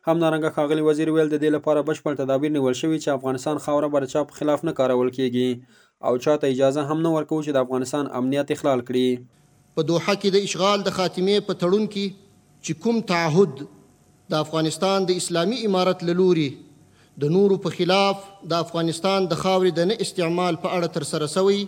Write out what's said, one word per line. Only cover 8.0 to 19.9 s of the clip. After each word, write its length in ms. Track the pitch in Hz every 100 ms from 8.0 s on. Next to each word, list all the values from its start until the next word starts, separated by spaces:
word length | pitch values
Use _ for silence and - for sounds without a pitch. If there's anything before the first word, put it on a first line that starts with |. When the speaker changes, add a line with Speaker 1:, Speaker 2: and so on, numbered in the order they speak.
| 139 127
Speaker 1:
امنیت 340 | 127 143 139 147
اخلال 280 | 147 127 123
کړي. 220 | 127 127 123 123 _ _ _ _ -
Speaker 2:
په 120 | 156
دوحه 240 | 170 165
کې 140 | 202 202 190
د 100 | 202
اشغال 380 | - 190 208 196
د 100 | 180
خاتمې 520 | 180 175 185 208 202
په 80 | 185
تړون 200 | 175 202 208
کې 140 | 202 196 - - _ _ _
چې 80 | - 160 220
کوم 100 | 226 -
تعهد 500 | 175 165 156 196 135 - - - _ _ _ _
د 120 | 156 156
افغانستان 640 | 165 156 151 190 196 185
د 100 | 180
اسلامي 400 | - 170 175 247 220
امارت 340 | 185 180 185 175
له 80 | 175
لوري 260 | 185 170 143 - - - _ _ _ -
د 140 | 147
نورو 200 | 180 202 190
په 120 | 175 -
خلاف 500 | 175 190 196 196 - - 165
د 100 | 165
افغانستان 600 | 165 165 165 160 190 196 185
د 80 | -
خاورې 280 | 185 190 185 165
د 80 | 170